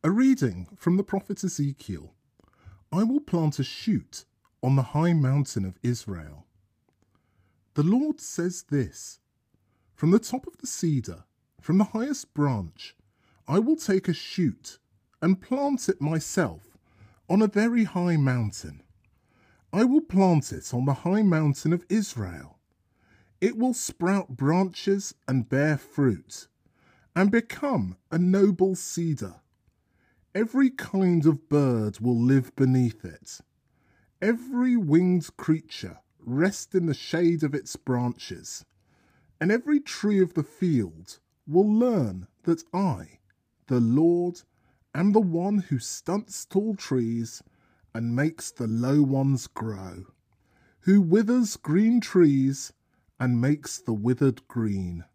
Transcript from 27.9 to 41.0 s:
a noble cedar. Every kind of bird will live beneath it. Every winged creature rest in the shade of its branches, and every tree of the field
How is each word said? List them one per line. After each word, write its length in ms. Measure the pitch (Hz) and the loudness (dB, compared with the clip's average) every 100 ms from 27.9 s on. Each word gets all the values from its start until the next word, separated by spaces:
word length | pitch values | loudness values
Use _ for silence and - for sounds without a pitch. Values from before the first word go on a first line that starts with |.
| 90 _ | -8 _
a 80 | 160 | 0
noble 560 | 180 190 202 175 190 | 2 4 4 4 0
cedar. 680 | 185 - - 170 139 98 85 _ _ _ _ _ _ _ _ _ | 0 -8 -6 -4 -4 -6 -14 _ _ _ _ _ _ _ _ _
Every 360 | 196 226 254 269 | -4 -2 2 2
kind 540 | - - 190 190 170 151 | 0 -6 0 2 4 4
of 220 | 147 _ | 2 _
bird 500 | 147 139 120 107 101 | 2 2 2 -2 -2
will 220 | 117 120 | -2 2
live 340 | 123 135 127 | 4 2 2
beneath 500 | - 131 127 120 - | 0 2 4 2 -2
it. 360 | 90 78 - - _ _ _ _ _ _ _ _ | -18 -18 -20 -20 _ _ _ _ _ _ _ _
Every 560 | 202 233 247 247 254 240 | 0 0 -2 -2 2 2
winged 600 | 170 160 180 180 156 - | 4 4 4 2 -2 -10
creature 640 | - 156 - - 95 82 _ _ | -2 -2 -2 -16 -16 -16 _ _
rest 560 | - 131 180 196 - | -6 0 0 -2 -4
in 120 | 190 170 | -2 0
the 80 | |
shade 480 | 135 - 165 170 170 | -4 -4 0 0 2
of 120 | 151 | -2
its 220 | 143 - - | -4 -8 -12
branches, 880 | - 123 123 120 - 85 78 - - _ _ _ _ _ _ _ | -4 -2 -2 -6 -12 -14 -14 -18 -20 _ _ _ _ _ _ _
and 100 | 165 | 0
every 300 | 233 294 294 | 0 2 0
tree 400 | 285 - 208 202 | 0 -4 0 2
of 140 | 185 | 2
the 100 | - | 0
field 760 | 143 - 185 139 95 80 | -6 -2 0 2 0 -8